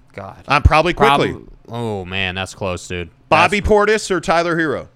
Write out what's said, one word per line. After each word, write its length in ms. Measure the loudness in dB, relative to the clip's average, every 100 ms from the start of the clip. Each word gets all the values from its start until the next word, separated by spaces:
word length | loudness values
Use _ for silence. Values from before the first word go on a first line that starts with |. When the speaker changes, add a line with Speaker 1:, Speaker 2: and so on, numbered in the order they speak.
| _
Speaker 1:
God. 300 | -18 -18 -18 0
Speaker 2:
I'm 140 | 2
probably 320 | 4 4 2
Quickley. 380 | 2 4 4 2
Speaker 1:
Prob-, 160 | -4 -14 -20 -14
oh, 360 | -8 -6 -6 -6
man, 300 | -4 -4 -4
that's 180 | -8
close, 340 | -6 -6 -6 -8
dude. 220 | -10 -10 _ _
Speaker 2:
Bobby 300 | 2 2 0
Speaker 1:
That's 80 | 2
Speaker 2:
Portis 400 | 2 2 0 -2
or 100 | -4
Tyler 340 | 0 0 0 -2
Herro? 320 | -2 -4 -8